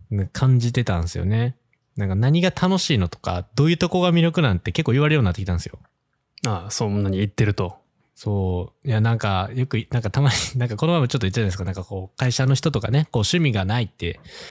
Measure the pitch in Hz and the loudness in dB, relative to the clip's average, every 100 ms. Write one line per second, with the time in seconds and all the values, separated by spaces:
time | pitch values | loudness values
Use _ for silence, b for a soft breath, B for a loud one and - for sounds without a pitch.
0 | - 101 92 - 131 127 120 123 117 87 | -8 -4 -4 0 4 4 2 0 0 0
1 | 85 - 90 110 123 - _ _ _ - | -2 -2 0 0 0 -4 _ _ _ -6
2 | 98 95 127 165 180 - 185 190 - 123 | -2 0 2 4 2 0 0 0 2 2
3 | 87 - - 90 - - 151 170 175 180 | 0 -2 -6 -6 -4 2 2 4 2 2
4 | 180 170 165 170 143 90 - - 156 123 | 4 4 4 2 2 2 -2 -2 0 2
5 | 151 151 104 85 95 87 - - - _ | 4 4 2 0 -2 -2 -4 -12 -20 _
6 | _ _ _ - 117 95 95 - 107 101 | _ _ _ -8 -6 -6 -6 -4 -2 0
7 | 101 95 101 - 104 98 90 - _ _ | -2 0 -2 0 0 0 -4 -8 _ _
8 | _ _ - 101 95 90 - - 139 110 | _ _ -4 -2 -2 -2 -6 -10 -2 0
9 | 113 113 104 95 95 127 123 110 - 120 | 2 2 0 0 -2 -4 -2 -4 -2 -4
10 | 110 135 139 - - 127 123 107 160 170 | -2 0 2 0 -2 -4 -4 -2 0 2
11 | 123 113 95 110 104 92 90 95 90 98 | 0 0 -2 0 -2 -2 -6 -6 -8 -10
12 | 95 - 127 120 131 139 165 113 98 135 | -10 -2 -2 2 2 2 0 -2 0 0
13 | 156 120 104 175 151 107 95 110 107 - | 0 0 0 2 2 0 0 -2 -4 -6
14 | 87 82 B B B | -8 -8 B B B